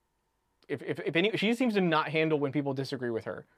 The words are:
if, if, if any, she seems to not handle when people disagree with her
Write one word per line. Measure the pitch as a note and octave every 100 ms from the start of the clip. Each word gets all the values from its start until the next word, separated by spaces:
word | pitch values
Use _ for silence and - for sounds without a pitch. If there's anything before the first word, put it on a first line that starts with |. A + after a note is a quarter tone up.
| _ _ _ _ _ _ -
if, | C3
if, | - D3
if | E3+ D#3
any, | G3+ F#3
she | G3+
seems | A#3 B3+
to | G3+
not | F3+ D#3 D3
handle | D#3 D#3+ D3+
when | C#3+
people | D3 C#3
disagree | C3+ C3+ C3 B2
with | A2+
her | A#2 E2+ -